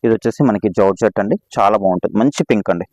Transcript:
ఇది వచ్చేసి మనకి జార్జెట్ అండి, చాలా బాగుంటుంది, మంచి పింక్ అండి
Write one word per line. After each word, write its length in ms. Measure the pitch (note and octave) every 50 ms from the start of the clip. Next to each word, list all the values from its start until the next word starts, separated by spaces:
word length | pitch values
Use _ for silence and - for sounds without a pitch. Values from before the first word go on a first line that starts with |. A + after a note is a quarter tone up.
| -
ఇది 80 | A#2 A2+
వచ్చేసి 240 | G#2+ - A#2 - - D3 B2+
మనకి 200 | G#2 G2+ - G#2 F2 -
జార్జెట్ 400 | G2 G2 F#2+ - A#2 G#2+ - -
అండి, 160 | G2+ G#2 B2 - _ _ -
చాలా 200 | - G#2+ G2+ G#2+ G#2+
బాగుంటుంది, 320 | G2 F#2+ F2+ F2+ - - - G#2
మంచి 220 | A2+ C#3 - - - _
పింక్ 200 | C3 G#2+ F#2+ - F#2
అండి 120 | F2 F#2 _